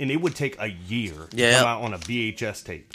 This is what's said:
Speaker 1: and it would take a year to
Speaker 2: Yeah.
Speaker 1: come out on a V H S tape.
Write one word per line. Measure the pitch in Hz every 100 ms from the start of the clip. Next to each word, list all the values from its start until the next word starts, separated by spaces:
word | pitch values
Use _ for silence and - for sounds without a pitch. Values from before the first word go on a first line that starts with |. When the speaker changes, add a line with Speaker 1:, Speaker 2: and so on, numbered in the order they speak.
Speaker 1:
and | 135
it | 151
would | 170
take | - 139 -
a | 107
year | 87 90 120 104 78 80
to | 113
Speaker 2:
Yeah. | 120 127
Speaker 1:
come | 120
out | 113
on | 117
a | 92
V | 82 120 110
H | -
S | 110 -
tape. | - 78 -